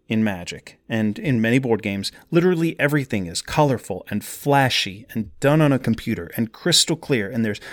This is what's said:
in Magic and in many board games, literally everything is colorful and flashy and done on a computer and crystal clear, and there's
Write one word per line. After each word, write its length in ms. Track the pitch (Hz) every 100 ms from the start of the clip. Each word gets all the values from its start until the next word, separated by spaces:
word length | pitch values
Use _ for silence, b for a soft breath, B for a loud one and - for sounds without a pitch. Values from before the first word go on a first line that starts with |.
| -
in 140 | 110
Magic 540 | 110 92 87 - - - -
and 300 | 110 107 101
in 200 | - 120
many 200 | 113 131
board 220 | 131 107
games, 280 | 104 98 95 B B
literally 460 | 165 180 170 165 -
everything 460 | 143 147 131 107 87
is 140 | 90
colorful 640 | - - 147 117 - 92 -
and 140 | 104
flashy 840 | - - 143 139 127 - 101 95 -
and 160 | 113 107 -
done 220 | 139 156
on 100 | 147
a 60 | 131
computer 520 | - 110 - 98 85 -
and 160 | 113
crystal 440 | - 180 151 - 160
clear, 340 | - 127 98
and 140 | 123
there's 160 | 110 101 B